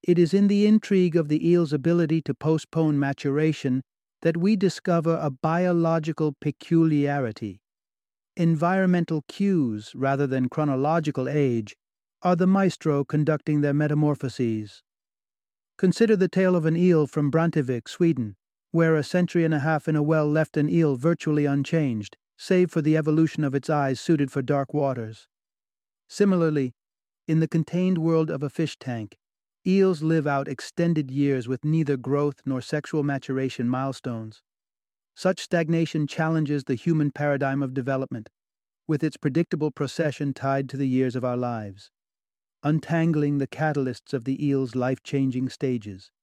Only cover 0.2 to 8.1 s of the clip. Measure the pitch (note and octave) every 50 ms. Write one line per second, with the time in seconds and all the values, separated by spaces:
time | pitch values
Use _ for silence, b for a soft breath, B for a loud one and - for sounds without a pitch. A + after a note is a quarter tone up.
0.2 | F3 D3+ - G3+ G3+ G3+ G3+ G3+ G#3 G#3 G#3+ G#3+ - - G3+ F#3+ F3+ F3 D#3 F3
1.2 | D#3 D3 D3+ D#3 E3 E3+ F3 F3 E3+ C#3+ D3+ D3 B2+ E3 E3+ E3+ E3+ D3+ D#3+ D#3+
2.2 | - - C3+ _ - D#3 D#3+ D#3+ - _ - E3 D#3+ D#3 D3 C#3+ C#3+ C#3 C#3 -
3.2 | - C#3+ C3+ D3 D#3 D#3+ D3+ - - C#3 B2+ C3+ - _ _ _ _ _ _ _
4.2 | - E3 D#3+ E3+ E3+ G3+ A3 F#3+ G3+ F#3 - - _ - F3 E3+ D3+ E3 E3 D#3
5.2 | D#3 D3 C3 - - D#3 E3 F3 F#3 F3+ F3 E3+ E3 E3 E3 E3 D#3 E3 D#3 -
6.2 | D#3 D3+ C#3 _ - D3+ - _ - - E3+ E3 E3 D#3+ D3+ D3 C#3+ C#3+ C#3+ C#3+
7.2 | C3 A2+ G#2+ - A2+ G2+ F#2 G2 _ _ _ _ _ _ _ _ _ _